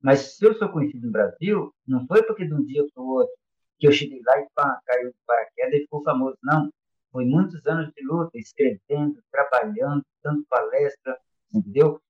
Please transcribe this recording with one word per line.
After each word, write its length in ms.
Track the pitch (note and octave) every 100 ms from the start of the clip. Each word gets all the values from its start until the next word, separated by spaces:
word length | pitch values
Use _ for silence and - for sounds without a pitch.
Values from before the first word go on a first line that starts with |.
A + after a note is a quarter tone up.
Mas 340 | C3 C#3 - -
se 100 | G#3+
eu 80 | A3
sou 120 | G3+
conhecido 380 | D#3+ D3 B2 A#2
no 80 |
Brasil, 600 | G#2+ G2+ - F3 G3+ D3+ _ -
não 180 | B2+ B2+
foi 160 | G3+
porque 220 | - G#4+ F#3
de 80 |
um 80 | - D4
dia 180 | C#4 D4
pro 120 | - B3+
outro 280 | C4 B3 - _ _ _ _
que 80 | D3
eu 40 |
cheguei 280 | D3 D3 C3
lá 160 | A#2+ C#3+
e 60 | C#3+
pá, 280 | - C#3+ B2+ -
caiu 260 | B2 B2
de 60 | - -
paraquedas 500 | A#2+ A2 - B2+ C#3+
e 80 |
ficou 200 | D3 D3
famoso. 340 | D3+ C3 C3 -
Não, 260 | C3 D#3 - _ _ _ _
foi 160 | B2+ B2
muitos 400 | D3+ F#3+ E3 C#3+
anos 240 | E3 D3+
de 100 | - C3+
luta, 320 | E3+ E3 A#3+
escrevendo, 840 | A3 - F#3 G#3 _ C#3+ D3 - _
trabalhando, 720 | C#3 C#3 B2 A2+ A2 C3+ C#3+ C3+ _
dando 240 | D3 D3 D3
palestra, 680 | B2 A2 C3 C#3+ - C3 B2+ _ _ _
entendeu? 480 | G#2+ G2+ A2+ D#3 -